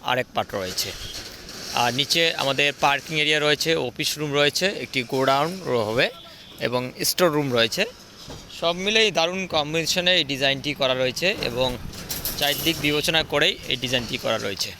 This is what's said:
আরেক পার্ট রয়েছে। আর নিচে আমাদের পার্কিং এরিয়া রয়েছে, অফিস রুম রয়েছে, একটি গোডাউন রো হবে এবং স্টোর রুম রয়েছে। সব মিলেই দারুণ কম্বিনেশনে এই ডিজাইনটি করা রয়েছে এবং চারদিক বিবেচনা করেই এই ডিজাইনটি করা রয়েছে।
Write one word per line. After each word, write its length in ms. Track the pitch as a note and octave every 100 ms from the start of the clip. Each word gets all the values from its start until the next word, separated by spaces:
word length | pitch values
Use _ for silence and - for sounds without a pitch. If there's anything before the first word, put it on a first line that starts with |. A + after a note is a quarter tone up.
| B2
আরেক 180 | B2+ B2
পার্ট 160 | - G#2 G#2
রয়েছে। 300 | F#2 F2 G2+ - - - - - - - - A#2+
আর 80 | A#2+ B2
নিচে 240 | C#3+ E3 E3 E3
আমাদের 260 | C#3 C3+ C#3+ C#3
পার্কিং 300 | D3 C#3 - D#3+
এরিয়া 180 | D3+ D3+ D3
রয়েছে, 240 | D3 D#3+ E3 B2+
অফিস 220 | - D3+ -
রুম 120 | D3+ C#3+
রয়েছে, 280 | D3 - F#3 G#3
একটি 160 | B2+ C3+ A#2
গোডাউন 380 | C3+ C3+ C#3 D3+ F#3+ E3
রো 80 | B2 G#2
হবে 180 | A2+ F#3 - - - - - -
এবং 140 | B2 B2+ - D#3
স্টোর 220 | - F3+ D3+
রুম 120 | C#3+ B2
রয়েছে। 260 | A2+ - A3 - - - - - - -
সব 140 | E3+ F3
মিলেই 240 | F#3+ A3 A3 D#3+
দারুণ 240 | E3 F#3 F#3
কম্বিনেশনে 580 | E3 D3 E3 D#3 F#3 F3+ F3+
এই 40 | C#3+
ডিজাইনটি 380 | C3+ C3+ C3+ C#3+ C#3
করা 140 | C3 B2+
রয়েছে 260 | C3 B2 F3 G#3+ C3+
এবং 200 | A#2+ B2+ A#2+ - - - - - -
চারদিক 380 | C#3+ C#3+ D3 D#3+ D3
বিবেচনা 340 | D3 D3 D#3+ D#3
করেই 220 | D3 D#3+ - -
এই 60 | B2+
ডিজাইনটি 320 | B2 B2+ A2+ B2+
করা 140 | A#2+ A2+ A2
রয়েছে। 240 | G2 - F#2+